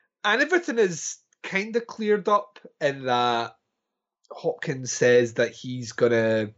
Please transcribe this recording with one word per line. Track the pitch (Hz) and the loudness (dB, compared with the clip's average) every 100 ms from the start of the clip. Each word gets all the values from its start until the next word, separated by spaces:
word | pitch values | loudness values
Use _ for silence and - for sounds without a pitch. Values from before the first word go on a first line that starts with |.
| _ _ | _ _
And | 208 226 | 0 2
everything | 294 359 349 233 | 2 2 0 0
is | 196 160 - - _ _ | 0 0 -10 -12 _ _
kinda | - 190 220 226 | -6 -6 -2 -4
cleared | 226 - 208 208 185 | -6 -6 0 0 2
up | 208 - - - - | 0 0 -18 -20 -4
in | 147 139 | -4 -2
that | 131 123 120 117 117 _ _ _ _ _ _ _ - | -2 2 2 0 -4 _ _ _ _ _ _ _ -20
Hopkins | - 165 - - 135 127 | -8 -6 -4 -6 -6 -6
says | - 127 120 120 | 2 6 6 4
that | 113 117 | 0 -2
he's | - 131 127 113 | -4 -10 -10 -8
gonna, | - 120 117 110 110 107 | 0 2 4 2 0 -2